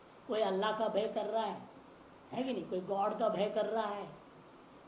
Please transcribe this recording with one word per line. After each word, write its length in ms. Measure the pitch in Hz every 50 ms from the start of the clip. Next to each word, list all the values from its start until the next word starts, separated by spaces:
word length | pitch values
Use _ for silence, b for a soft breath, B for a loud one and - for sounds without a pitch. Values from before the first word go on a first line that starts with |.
| - - - - - -
कोई 140 | 233 220
अल्लाह 380 | 214 190 190 185 208 220 214 220
का 80 | 226 202
भय 200 | - 196 220 226
कर 180 | - 220 202
रहा 180 | 208 208 226 220
है, 260 | 202 190 - - - - - - - - - - - - - - -
है 120 | - 247 254
कि 100 | 262 240
नहीं? 160 | 190 165 -
कोई 120 | 185 185
गॉड 380 | 185 196 202 196 202 214 - -
का 100 | 226 208
भय 200 | - 175 208 214
कर 160 | - 220 -
रहा 200 | - 220 226 220
है, 240 | 202 202 202 190 156 - - - - - - - - - - - - - - -